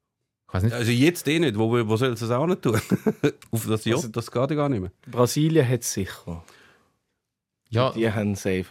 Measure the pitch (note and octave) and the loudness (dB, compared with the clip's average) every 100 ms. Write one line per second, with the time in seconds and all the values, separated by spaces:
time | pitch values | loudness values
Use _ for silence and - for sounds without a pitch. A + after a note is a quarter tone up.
0 | _ _ _ _ _ F#2 G#2+ A#2 A#2 A#2+ | _ _ _ _ _ -2 0 0 0 4
1 | C#3+ F3 - D#3 E3 G#2 A2 A#2+ A2 G#2+ | 4 2 -2 0 0 2 2 2 2 2
2 | C3 A#2+ A2+ A#2+ E3 F3+ C3+ G#2+ - - | 0 -2 -2 -2 0 -2 0 -2 0 -2
3 | - G#3+ - - - A2+ A2 A2 - B2 | -2 0 -2 -2 -6 -6 -2 -2 0 -2
4 | C3+ G#2+ - A#2+ C#3 D3+ C#3+ B2 F#2 - | -2 -8 -6 -4 -2 -2 -2 -2 -6 -12
5 | - A#2 A#2+ - D#3 D#3+ B2 B2+ - - | -12 2 2 4 4 4 4 0 -2 -6
6 | F#2+ - - E2+ - - - _ _ _ | -6 -8 -12 -12 -14 -20 -20 _ _ _
7 | _ _ _ _ _ _ _ A2+ B2+ A2+ | _ _ _ _ _ _ _ 0 0 2
8 | A2+ A2 G#2 G2 G2+ F#2 F2+ | -2 0 -2 -2 -2 -2 -4